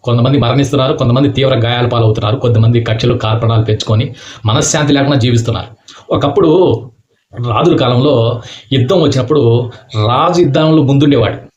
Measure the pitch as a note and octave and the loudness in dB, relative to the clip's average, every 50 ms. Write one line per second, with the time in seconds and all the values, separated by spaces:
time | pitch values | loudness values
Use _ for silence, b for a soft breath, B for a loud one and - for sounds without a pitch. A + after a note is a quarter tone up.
0 | - A#2+ A#2 A#2+ A#2+ C3 C#3 C#3 A#2+ A#2 B2+ C#3 C#3+ A2+ C3+ C#3+ C3 D3 D#3 - | -2 0 0 2 2 2 2 0 0 0 0 0 0 0 0 -2 0 -2 -2 0
1 | C3 A#2 A#2 C3 C#3+ C#3 - C3 C3+ C3 C3 A#2+ A#2 A#2 A#2+ A#2+ A#2+ A#2 A#2+ A#2 | 0 0 2 2 0 0 0 0 0 0 0 0 -2 -2 -2 -2 -2 -2 0 0
2 | A#2 A2 A2 A2+ G#2+ G#2+ A2+ - - A#2+ A2 A2 A2 A#2 A#2+ A#2 A2+ A#2 A2 - | 0 0 0 0 -2 -2 -2 0 0 0 2 2 2 2 2 0 0 -2 -4 -2
3 | - A#2+ A#2+ A2+ - A2 A2 A2 - A2 A2+ A2 A2 G#2+ G#2+ G2+ - - A2 G#2+ | 0 -2 -2 -2 -2 -2 -2 -2 0 0 0 0 0 0 -2 -4 -2 -2 -2 -2
4 | - - B B B B B B B G#2 A2+ D3 - - - D3+ D3 C#3+ C#3+ C#3 | -2 -4 B B B B B B B -2 -2 0 -2 -2 -2 -2 0 0 0 0
5 | C3+ C3+ D3 B2+ A2+ B2 A#2 A2+ A2 - A2 - - - - B B B B B | 2 0 0 0 0 0 0 0 -2 -2 -6 -6 -8 -14 -18 B B B B B
6 | B B - C#3+ - D3 - - F3+ D#3+ D#3 F#3 F3+ - A2 G#2+ - - _ _ | B B -4 -2 -2 0 0 2 2 2 4 4 2 2 0 -2 -6 -14 _ _
7 | _ _ _ _ _ _ - - A#2+ A#2+ G#2+ A#2+ D3+ F3 E3 - C3 A#2+ B2 B2 | _ _ _ _ _ _ -12 -8 -6 -2 -2 0 2 2 2 2 0 2 2 2
8 | C3+ D3 - A#2 A2+ A#2 A#2 A2+ B B B B B B C3+ C3 A#2+ - D3 D#3 | 2 2 2 2 0 0 -2 -4 B B B B B B 0 0 0 2 2 2
9 | D#3 C#3+ C3+ C3 B2 A#2 D3+ D3 A#2+ A#2 A#2 A#2 A#2 A2+ B B B B - G#2+ | 2 0 0 -2 -2 0 0 2 2 2 2 0 -2 -4 B B B B -4 -2
10 | G#2+ A2 B2 C3+ D#3 F3 F3 F3 F3 D3+ C3 D#3+ D#3 D#3+ D#3+ D3+ C#3+ C3 C#3+ C#3 | 0 0 0 0 0 0 2 2 0 2 2 0 2 2 2 2 2 2 2 2
11 | D3+ D3+ C#3 A#2+ G#2+ G2 - - - - _ | 2 2 2 2 0 -2 -4 -8 -14 -20 _